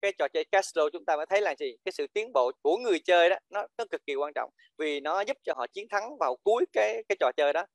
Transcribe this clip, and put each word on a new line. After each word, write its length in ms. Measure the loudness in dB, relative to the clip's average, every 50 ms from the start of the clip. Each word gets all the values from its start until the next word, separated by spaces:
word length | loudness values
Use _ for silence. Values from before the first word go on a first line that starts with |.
cái 120 | -4 -4 -2 _
trò 100 | -4 -2 _
chơi 120 | -4 -4
cash 320 | _ 2 2 2 2 0
flow 140 | 0 0 0
chúng 140 | 0 -6 -4
ta 120 | -2 -2
mới 100 | -2 -2
thấy 140 | 0 0 2
là 140 | 2 2 -2 -4
gì? 180 | -6 -8 -8 _ _
Cái 80 | -10 -6
sự 140 | -4 -6
tiến 260 | -4 _ -6 -6 -2 0
bộ 200 | 2 2 2 0 _ _
của 140 | 0 0
người 220 | 0 2 0 0 0
chơi 320 | 2 2 4 6 6 6
đó, 60 | 4 2 _ _
nó, 160 | -8 -8 -8 -8 _ -10
nó 60 | -10 -8
cực 160 | -8 -10 _
kỳ 80 | -6 -4
quan 180 | -4 -4 -4 -4
trọng, 160 | -8 -8 -8 _ _ _ _ _ _
vì 220 | -4 -4 -4 -4
nó 200 | -4 -2 -2 -2
giúp 160 | -2 -4 -6 _ _
cho 100 | -6 -4
họ 100 | -4 -6
chiến 220 | -8 _ -14 -14 -4
thắng 300 | -4 -4 -4 -4 -6 -2
vào 180 | -2 -2 -2 -2 _
cuối 200 | 0 2 2 2 0 _
cái, 300 | 0 0 0 0 -4 -4 _
cái 80 | -2 0
trò 100 | 0 0 2
chơi 160 | 2 2 2 2
đó 140 | 0 -2 -4 _